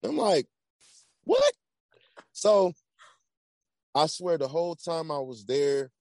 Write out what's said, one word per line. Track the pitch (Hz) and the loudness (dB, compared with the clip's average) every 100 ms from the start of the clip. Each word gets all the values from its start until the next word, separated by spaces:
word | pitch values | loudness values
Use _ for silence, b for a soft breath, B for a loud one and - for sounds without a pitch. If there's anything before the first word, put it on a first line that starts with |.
I'm | - 302 | -4 -2
like, | 302 170 123 _ _ _ b b b _ - | 2 2 0 _ _ _ b b b _ -2
What? | 466 571 - _ _ _ b b b b | 2 2 0 _ _ _ b b b b
So, | - 208 208 190 175 _ _ b b _ _ _ _ _ _ _ 135 | -4 2 4 2 -2 _ _ b b _ _ _ _ _ _ _ 0
I | 156 | 0
swear | - 180 170 | -2 -2 0
the | 135 | 0
whole | 147 175 170 | -2 -4 -6
time | - 165 160 | -8 -8 -6
I | 147 | -8
was | 131 120 101 | -8 -12 -4
there | 131 143 139 135 _ | 0 2 0 -4 _